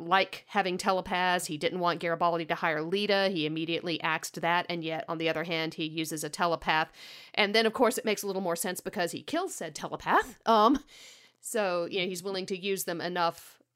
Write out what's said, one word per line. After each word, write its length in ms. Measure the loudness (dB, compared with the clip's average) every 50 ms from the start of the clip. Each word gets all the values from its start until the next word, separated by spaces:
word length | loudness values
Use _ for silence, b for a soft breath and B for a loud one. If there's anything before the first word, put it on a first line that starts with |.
| -2
like 400 | 2 4 4 4 2 -2 -12 -16 _
having 280 | -2 0 0 0 0 0
telepaths. 720 | 0 0 0 0 0 -2 -2 0 2 2 2 0 0 -2
He 100 | -6 -2
didn't 220 | -2 -2 0 2
want 200 | 0 0 0 0
Garibaldi 460 | 0 -2 0 2 2 2 2 2 0
to 80 | -2 -2
hire 300 | 0 0 0 0 0 0
Lita. 460 | 0 0 0 2 2 4 4 4 2 2
He 140 | 2 0 0
immediately 520 | 0 -2 -2 -2 -2 -2 -2 -2 -4 -2 0
axed 360 | -2 -2 -2 -4 -8 -8 -4
that. 260 | 0 2 2 2 0 -2
And 140 | -6 -6 -4
yet, 200 | -4 -4 -6 -4 -6
on 80 | -4 -2
the 120 | 0 0
other 160 | 0 0 -2
hand, 280 | -2 -2 -2 -2 -2 -4
he 120 | -4 -6
uses 380 | -4 -2 -4 -4 -4 -4 -6 -6
a 60 | -6
telepath. 640 | -2 0 0 0 0 0 0 2 2 2 2 0 B B B B B B B B B
And 220 | 2 2 4 4
then, 100 | 4 4
of 80 | 4 4
course, 240 | 4 4 4 4 2
it 80 | 0
makes 160 | -2 -2 -2
a 60 | -2 -4
little 140 | -4 -2 0
more 120 | -2 -2
sense 260 | -2 -2 -4 -4 -6
because 320 | -8 -8 -2 -2 -2 -2 -2
he 100 | -6 -8
kills 320 | -4 -2 -2 -2 -2 -6
said 180 | -8 -10 -10 -8
telepath. 640 | -8 -8 -8 -8 -6 0 2 4 4 2 2 -6 -6 _
Um, 320 | 4 6 8 8 6 6 4 B B B B B B B B B B B B
so, 460 | -14 -6 -2 -2 0 0 0 0 -2 -2
you 120 | -2 -2
know, 40 | -2
he's 160 | -2 -4 -6
willing 240 | -6 -6 -6 -6 -4 -4
to 80 | -6 -4
use 260 | -2 -2 -2 -2 -2
them 180 | -4 -4 -4
enough, 560 | -4 -4 -2 0 0 0 0 -4 -14 -20 -20 _ _ _ _